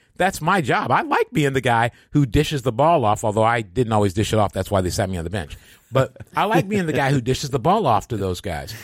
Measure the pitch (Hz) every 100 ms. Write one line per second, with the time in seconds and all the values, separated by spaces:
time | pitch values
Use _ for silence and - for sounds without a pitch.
0 | _ - 185 - 156 196 120 180 - 147
1 | 285 370 - - 143 135 123 117 117 -
2 | _ 143 135 131 151 147 123 110 151 170
3 | 110 107 110 104 110 120 101 90 117 110
4 | 101 95 104 107 98 95 92 101 90 82
5 | 95 92 82 101 73 - - - _ 127
6 | 127 - - 151 190 233 196 208 165 151
7 | 135 143 120 127 135 127 113 214 160 104
8 | - 104 95 90 95 78 76 110